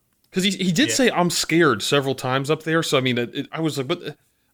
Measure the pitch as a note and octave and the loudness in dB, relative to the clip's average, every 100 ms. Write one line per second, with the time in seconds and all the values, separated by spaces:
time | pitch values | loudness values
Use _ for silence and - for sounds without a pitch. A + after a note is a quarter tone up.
0 | _ _ _ F#3+ G3 F#3 F#3 E3 C#4+ - | _ _ _ -2 -2 0 0 2 2 2
1 | A#3+ D#3 F3 - - D#3+ D#3 G#2+ - C#3+ | 2 2 0 0 0 4 4 2 0 0
2 | C3+ C3 C3 C3 C3+ D3+ D#3+ E3 D#3 C#3 | 0 -2 -2 -2 0 -2 0 -2 2 0
3 | B2+ A#2+ A#2 C#3 C3+ D#3 D#3+ C3 C3 F3+ | 2 0 -2 -6 -8 -4 -4 -2 -4 -6
4 | - - _ _ _ | -8 -16 _ _ _